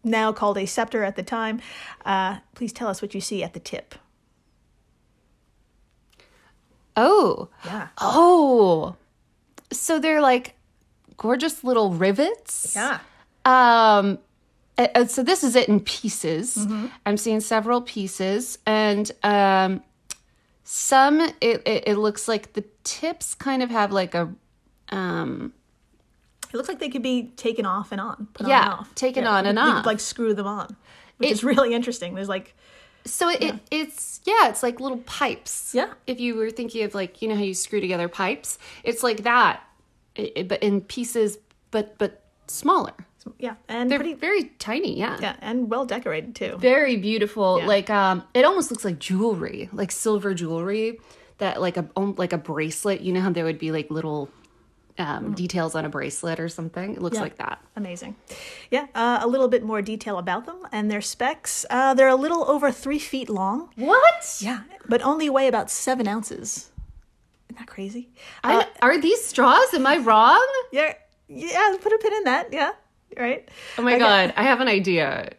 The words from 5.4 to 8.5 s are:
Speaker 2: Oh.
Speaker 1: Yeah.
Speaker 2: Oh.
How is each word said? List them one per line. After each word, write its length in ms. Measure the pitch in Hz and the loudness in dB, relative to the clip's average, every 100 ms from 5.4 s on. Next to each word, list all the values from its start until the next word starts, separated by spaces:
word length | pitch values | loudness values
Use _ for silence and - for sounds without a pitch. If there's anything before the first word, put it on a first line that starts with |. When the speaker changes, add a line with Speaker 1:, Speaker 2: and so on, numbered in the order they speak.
| _ _ _ _ _ _ _ _ _ _ _ _ _ _ _ - | _ _ _ _ _ _ _ _ _ _ _ _ _ _ _ 2
Speaker 2:
Oh. 520 | 254 415 233 - - _ | 6 6 4 0 -8 _
Speaker 1:
Yeah. 240 | 170 208 170 - | -12 -12 -12 -4
Speaker 2:
Oh. 1000 | - 254 349 349 285 | 2 6 8 8 8